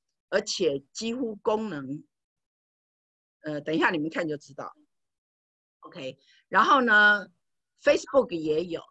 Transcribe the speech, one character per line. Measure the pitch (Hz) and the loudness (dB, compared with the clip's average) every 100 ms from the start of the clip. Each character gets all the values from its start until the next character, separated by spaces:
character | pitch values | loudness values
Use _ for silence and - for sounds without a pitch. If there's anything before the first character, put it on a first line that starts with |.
| _ _ _ | _ _ _
而 | 196 | -4
且 | 214 - 160 139 - | -4 -2 -2 -2 -8
几 | - 226 | -10 -8
乎 | 247 233 208 | -6 -6 -4
功 | - 214 214 | -2 -2 -4
能， | 151 131 151 - _ _ _ _ _ _ _ _ _ _ _ _ _ | -8 -10 -12 -14 _ _ _ _ _ _ _ _ _ _ _ _ _
呃， | - 151 | -10 -8
等 | - | -4
一 | 320 | -2
下 | 247 | 0
你 | 175 | -2
们 | 156 | -4
看 | 285 165 | -6 -6
就 | 147 | -8
知 | - | -12
道。 | 135 107 - _ _ _ _ _ _ _ _ _ _ | -16 -16 -18 _ _ _ _ _ _ _ _ _ _
OK， | - 175 131 - _ _ _ | -20 -14 -14 -16 _ _ _
然 | 190 | 2
后 | - 277 | 4 4
呢， | 240 208 208 208 180 _ _ _ _ _ | 6 6 6 4 -2 _ _ _ _ _
Facebook | 285 320 - 277 208 | 2 2 2 0 0
也 | 170 156 156 180 | -4 -2 -2 -2
有 | - - | -10 -12